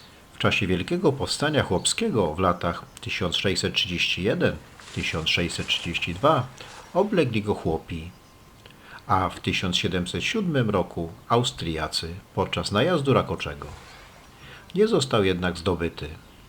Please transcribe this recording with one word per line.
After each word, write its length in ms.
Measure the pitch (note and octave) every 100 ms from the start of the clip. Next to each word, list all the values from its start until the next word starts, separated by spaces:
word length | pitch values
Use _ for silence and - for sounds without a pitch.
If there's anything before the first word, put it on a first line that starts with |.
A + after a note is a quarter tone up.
| - - -
W 40 | -
czasie 280 | G2+ - F#2
Wielkiego 460 | F2+ - F3 F3
Powstania 500 | C3 F2+ - D3 C#3+
Chłopskiego 720 | - F2+ - - A3+ C3 E2+
w 40 | D#2
latach 460 | F#2+ F2 F2 D#2+ - -
tysiąc 360 | - - F2 -
sześćset 380 | G2+ F2+ F#2+
trzydzieści 480 | - F2+ F2 - -
jeden, 340 | F#2+ F3 B2 D#2 - - -
tysiąc 340 | - - E2+ D#2+
sześćset 380 | - E2+ - E2
trzydzieści 480 | - F2 E2 -
dwa 320 | F2 C#3 D3+ G#2 - - - -
oblegli 480 | E3+ G#3 F#3 C3+ A2
go 120 | G#2
chłopi, 560 | G2 F2+ D#2+ - E2+ F2 - - - - - - - - - -
a 220 | F#2+ F#2+
w 120 | -
tysiąc 360 | - F2 F#2 F2
siedemset 480 | G2 F2+ F2+ F#2
siódmym 460 | - A3+ F3+ C#3 A2
roku 420 | G2 F2 - E2 - -
Austriacy 840 | A#2+ B2+ - E2 D#2 D#2+ - E2 F2+ -
podczas 380 | - F#2 - -
najazdu 400 | G2+ D#3 E3+ C3+
Rakoczego. 540 | A2 - F2 D2+ D2 D2 - - - - - - - - - -
Nie 140 | F3+ A3
został 360 | F#3+ - A2+
jednak 340 | F#2+ F2 F2+ F2
zdobyty. 500 | F2+ E2 E2 - - D#2+ - -